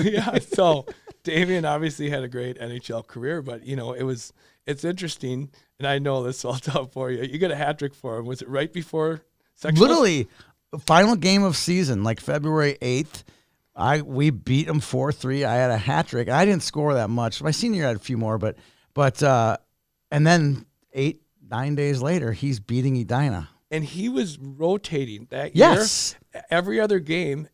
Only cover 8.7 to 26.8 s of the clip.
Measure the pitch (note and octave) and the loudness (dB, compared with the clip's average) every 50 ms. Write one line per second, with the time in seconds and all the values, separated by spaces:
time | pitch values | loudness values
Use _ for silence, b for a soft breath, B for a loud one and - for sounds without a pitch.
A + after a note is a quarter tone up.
8.7 | - F3 D#3 - - D#3+ D#3 D#3+ E3 D#3 - _ _ _ _ _ _ _ - D#3 | -6 -10 -10 -6 -4 -4 -2 -2 -4 -6 -12 _ _ _ _ _ _ _ -2 4
9.7 | D#3 D#3+ G#3+ C#4 E4+ E4 C4 G3+ E3 C#3 A2+ b b b b b b _ _ _ | 6 8 8 8 8 6 4 4 4 2 -2 b b b b b b _ _ _
10.7 | - D3+ - - D#3+ E3+ G3 G#3+ A#3+ F3+ D3 F#3+ F#3+ G3+ G3+ F#3+ D3+ - - - | -14 -4 4 6 8 8 8 8 4 4 4 4 4 4 4 2 0 0 0 0
11.7 | F3+ F#3 F3+ C3+ B2 G2 G2+ A2+ A2+ - - - C#3+ D3+ C#3+ D#3 D#3 D#3 D3 C#3+ | 2 2 2 2 0 0 0 0 -2 -2 -4 -4 -4 -2 -2 0 0 2 2 0
12.7 | C#3 - - B2 B2 C3 D#3 - - - b b b b b b b b b _ | 0 -2 -2 -2 0 -2 -2 -6 -10 -18 b b b b b b b b b _
13.7 | _ - F#2 B2 C#3+ D3+ C#3+ C3 C3+ C3+ D3 D#3 C3+ F#2+ - - C3 C#3 D#3 D#3+ | _ -2 0 0 0 0 -2 -4 -2 2 2 2 2 0 0 0 2 2 2 0
14.7 | D#3+ D3 - - - B2+ C3 C#3+ C3+ - - B2+ C3 C#3+ C#3+ A2+ A#2 B2 B2+ B2 | 0 -2 -2 -2 -2 -2 -2 -2 -4 -4 -4 -4 -2 -2 0 0 2 2 2 2
15.7 | A#2 A2 F#2 - C#3 D#3 E3 - - A#2+ A#2+ F#2+ B2+ D3 F#3 G#3 G3+ D#3+ - - | 0 0 0 0 0 0 -2 -2 -4 -4 -2 0 2 2 2 2 2 0 -2 -4
16.7 | - D3+ D3 D3 C#3 B2 A2 G2+ A#2 A#2+ A#2 A2+ - - C#3+ D#3 D3 - A3+ A#3+ | -4 -2 0 0 0 0 0 0 -2 -2 -2 -4 -4 -4 -4 -2 -2 -2 -2 -2
17.7 | G#3+ F#3 D3+ C3 A#2 G2+ - - C3 A2+ A2+ G#2+ A2 G#2+ G2 G#2+ - b b b | 0 0 0 -2 -2 -4 -4 -4 -4 -2 -2 -2 -2 -2 -2 -4 -4 b b b
18.7 | b b b b - C#3+ C#3+ C3+ - - D3 C#3+ C3 A#2+ A2+ A2 - - _ _ | b b b b -2 0 2 2 2 2 4 4 4 4 4 2 0 -2 _ _
19.7 | _ _ _ _ _ _ _ - - D3 D3+ D#3+ F3 E3+ D3+ C#3+ C3+ A#2 - - | _ _ _ _ _ _ _ -2 2 4 6 6 6 6 4 2 0 -2 -6 -12
20.7 | _ _ _ _ - C3+ C3+ D#3 D#3+ - _ _ _ _ - A2 A2 A2+ C3+ D3 | _ _ _ _ -4 -2 -2 -2 -2 -4 _ _ _ _ -12 -6 -4 -4 -2 -2
21.7 | D3 C#3+ D3 C#3+ C#3+ B2+ B2 D3 F3+ F#3 C3 A2+ A2 - C3+ C#3+ C3 G#2 G2 - | 0 0 0 0 0 0 0 0 0 0 0 -2 -2 -2 -2 -4 -4 -4 -4 -2
22.7 | A#2 B2+ B2+ C#3 C3 B2 A#2 F2 A#2+ C3 D3 C#3 G#2 E2+ D#2 - _ _ _ - | -2 0 0 0 0 0 -2 0 0 0 0 0 0 -4 -6 -10 _ _ _ -6
23.7 | D#3 D#3 D3+ C3+ C#3+ F3+ G3+ A#3+ B3+ C4 A#3 E3+ D3 C3+ C3 C#3 C3+ C3+ D#3+ E3+ | -6 -4 -4 -6 -6 -6 -4 -2 -2 -2 -2 -4 -6 -12 -16 -14 -6 -2 0 0
24.7 | G3 G3+ - - E3 C#3+ C#3 A#2 G#2+ G#2 A#2 - - C3 D3 - - E3 B3+ E4+ | 0 -2 -4 -4 -4 -4 -4 -4 -8 -12 -14 -10 -10 -8 -8 2 6 8 8 8
25.7 | G3 G3+ A3 G#3 - - - - - - _ _ - - - - E3 E3+ F3+ G3 | 8 6 2 0 -2 -2 -4 -6 -8 -10 _ _ -20 -20 -6 -2 -2 0 0 0
26.7 | G#3+ A3 | 0 0